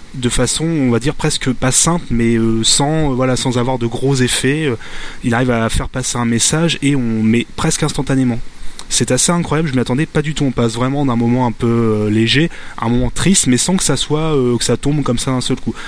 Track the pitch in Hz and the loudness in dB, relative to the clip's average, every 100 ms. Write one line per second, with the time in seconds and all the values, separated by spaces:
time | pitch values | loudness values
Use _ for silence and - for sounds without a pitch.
0 | - 135 123 123 120 - 160 165 131 117 | -16 -6 -2 0 0 0 -2 0 2 2
1 | 117 - 156 - - 120 131 123 - 170 | 0 -2 -2 -2 -2 0 0 2 2 0
2 | - 117 117 117 113 113 110 - 143 160 | 0 0 2 2 2 2 2 2 2 2
3 | 151 127 127 123 135 123 120 131 117 117 | 0 0 0 0 0 0 0 -2 -4 -2
4 | 131 135 123 - 135 147 156 113 - - | 0 2 2 0 0 0 -2 -4 -6 -8
5 | - - 127 117 127 117 113 - 127 131 | -8 -6 0 0 2 0 0 0 -2 -6
6 | 123 123 117 117 - 156 165 - 139 143 | -4 -2 0 0 0 0 0 0 0 0
7 | 117 110 110 113 113 - 156 - 147 - | 0 0 2 2 0 -4 -2 -2 -2 -2
8 | 135 135 127 117 - - - - - - | 0 0 0 0 -4 -6 -6 -6 -4 -2
9 | 120 127 - 175 170 147 165 127 113 127 | 0 2 2 0 0 -2 0 0 0 0
10 | 160 - 156 151 139 120 117 113 127 139 | -2 -2 -2 0 0 0 0 0 -2 0
11 | 139 117 117 123 123 113 120 117 113 107 | 2 2 2 2 0 0 2 2 2 2
12 | 107 107 113 135 165 - - - 117 123 | 2 2 2 2 0 -2 -12 -6 0 0
13 | 123 - - 196 143 123 - 180 - 135 | 0 0 2 4 4 2 2 0 0 0
14 | - 147 160 147 123 120 - 120 143 147 | 0 0 0 2 2 0 0 0 0 0
15 | 131 120 - 127 - 127 - - | 0 -2 -2 -2 -2 -2 -4 -6